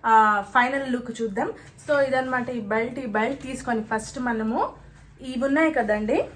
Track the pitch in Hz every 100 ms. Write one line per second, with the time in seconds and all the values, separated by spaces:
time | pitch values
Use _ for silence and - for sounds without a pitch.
0 | 226 220 214 208 196 262 254 277 269 247
1 | 240 233 226 196 339 - - - - 285
2 | 269 254 262 254 240 240 202 214 233 277
3 | 247 214 233 277 262 254 - 226 214 220
4 | - 262 247 226 220 269 508 - - -
5 | - - 262 254 269 294 320 285 214 214
6 | 214 330 -